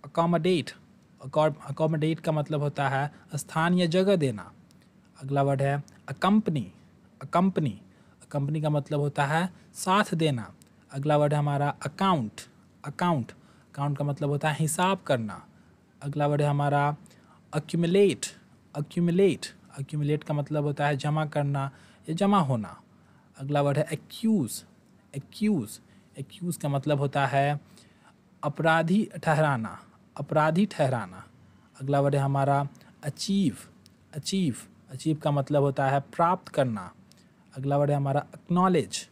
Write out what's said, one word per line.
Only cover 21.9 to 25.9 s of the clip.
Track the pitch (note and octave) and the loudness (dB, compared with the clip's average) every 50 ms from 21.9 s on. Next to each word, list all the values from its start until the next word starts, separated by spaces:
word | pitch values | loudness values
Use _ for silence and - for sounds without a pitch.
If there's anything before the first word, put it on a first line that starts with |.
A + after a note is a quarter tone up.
| - - - - | -20 -18 -8 -8
या | D#3+ | -2
जमा | E3+ G3+ G3 G#3 G3 | 0 2 4 4 4
होना। | D#3 C3+ C3+ A2+ G#2 F2 - - - _ - _ - _ _ _ _ _ _ - | 4 2 0 -2 -2 -8 -12 -18 -20 _ -20 _ -20 _ _ _ _ _ _ -12
अगला | C#3 C#3 D3 C#3+ | -6 -2 0 2
वर्ड | C#3+ C#3+ C#3 D3 | 2 2 2 0
है | D3+ - | -2 -2
एक्यूज। | D#3 - - - - - - A3 A3 G3 C3+ G#2 - - - - _ _ _ _ _ _ _ _ - | -4 -10 -10 -16 -14 -4 0 2 2 2 0 -2 -6 -12 -14 -18 _ _ _ _ _ _ _ _ -12
एक्यूज, | C#3 - - - - G#3 G#3+ G#3 D#3 A2 G#2+ - - - - | -12 -12 -12 -8 -2 0 0 0 0 -2 -4 -10 -18 -20 -20